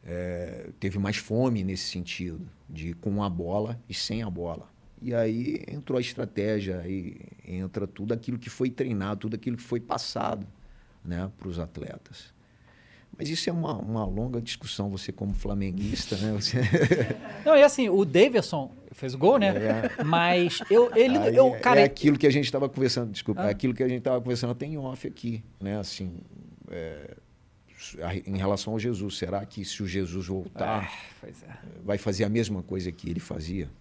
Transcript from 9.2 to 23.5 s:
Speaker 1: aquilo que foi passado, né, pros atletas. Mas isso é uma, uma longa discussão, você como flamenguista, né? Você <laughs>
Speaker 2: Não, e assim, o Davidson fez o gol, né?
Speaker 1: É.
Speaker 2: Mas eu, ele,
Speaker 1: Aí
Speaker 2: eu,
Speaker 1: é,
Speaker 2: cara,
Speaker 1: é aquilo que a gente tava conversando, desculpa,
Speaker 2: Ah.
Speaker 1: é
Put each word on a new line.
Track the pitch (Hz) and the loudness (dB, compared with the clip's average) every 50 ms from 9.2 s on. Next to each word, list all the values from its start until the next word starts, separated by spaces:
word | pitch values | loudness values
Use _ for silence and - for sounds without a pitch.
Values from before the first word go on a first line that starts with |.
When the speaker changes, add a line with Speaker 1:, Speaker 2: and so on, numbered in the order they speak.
| - 110 113 | -4 -6 -6
Speaker 1:
aquilo | 107 - 127 120 | -4 -6 -6 -6
que | 113 | -6
foi | - - - 120 | -6 -6 -6 -6
passado, | - - - - - - - - - - - 208 196 - - - - - - - - - - - - | -4 -4 -4 -4 -4 -6 -4 -4 -2 -2 -4 -4 -8 -12 -14 -20 -20 -20 -20 -20 -20 -20 -20 -14 -8
né, | 87 87 87 92 95 - | -6 -4 -4 -4 -6 -8
pros | - - 95 85 85 | -10 -10 -8 -6 -6
atletas. | 82 85 - - - - - - _ - - - - - _ _ _ _ _ _ _ - - - - - - - - _ - | -6 -8 -8 -12 -12 -12 -14 -16 _ -20 -20 -20 -20 -20 _ _ _ _ _ _ _ -20 -20 -20 -20 -20 -20 -20 -20 _ -12
Mas | - - 147 | -8 -6 -6
isso | 165 165 - | -4 -4 -2
é | 190 170 | -2 -2
uma, | 170 160 - - | -2 -2 -2 -4
uma | - - 104 113 113 107 | -4 -4 -4 -4 -2 -2
longa | 95 98 104 117 131 123 117 | -2 -2 -4 -4 -4 -4 -6
discussão, | 117 123 - - - - - - 101 101 | -6 -6 -10 -10 -10 -10 -6 -4 -4 -4
você | 98 95 - - | -4 -6 -8 -10
como | 95 - 101 101 98 | -8 -6 -4 -4 -2
flamenguista, | - - 101 101 101 98 98 90 95 104 104 - - - - 107 | -2 -2 -2 -2 -2 -2 -2 -2 -4 -4 -4 -4 -4 -4 -4 -4
né? | 95 101 110 107 | -2 -2 -2 -2
Você | 101 104 - - 127 120 101 107 170 139 123 170 156 | -2 -2 -2 0 0 2 2 4 4 4 4 4 2
<laughs> | 120 - 123 - - - - - - | 2 -2 -2 -8 -8 -12 -12 -2 4
Speaker 2:
Não, | 302 320 | 8 10
e | 285 | 10
assim, | 285 277 - - 254 | 10 8 8 4 2
o | 208 180 196 202 | 4 4 4 4
Davidson | 156 131 175 220 285 247 214 - - - 151 135 127 - - - - - | 6 8 8 8 8 8 2 2 2 -2 -4 -4 -6 -10 -18 -20 -20 -14
fez | - - 131 127 | -8 -8 -6 -2
o | 131 | 4
gol, | 147 196 269 | 6 6 8
né? | 277 202 196 180 - - 110 107 113 - - - - | 8 6 4 2 2 2 2 2 2 0 -2 -2 -2
Speaker 1:
É. | - | 0
Speaker 2:
Mas | 151 165 170 170 175 180 180 175 170 - - - - | 2 4 4 4 4 4 4 4 2 0 -4 2 6
eu, | 196 233 240 240 - | 8 8 8 8 8
ele, | 220 247 262 254 - | 6 6 6 6 4
Speaker 1:
Aí | - - 226 | 4 6 8
Speaker 2:
eu, | 247 269 254 233 | 8 8 8 6
Speaker 1:
é, | 110 | 4
Speaker 2:
cara, | - 247 247 226 | 4 8 8 8
Speaker 1:
é | - | 8
aquilo | 131 - - - 147 147 | 6 4 4 4 4 6
que | 131 - | 8 6
a | 143 | 6
gente | 131 147 143 120 | 6 6 2 2
tava | - 135 139 | 0 0 0
conversando, | 123 - 131 135 123 - 131 120 110 | 0 0 2 2 2 2 0 -2 -4
desculpa, | 101 - - - 104 98 101 | -6 -6 -4 -4 -2 0 0
Speaker 2:
Ah. | |
Speaker 1:
é | 104 | 0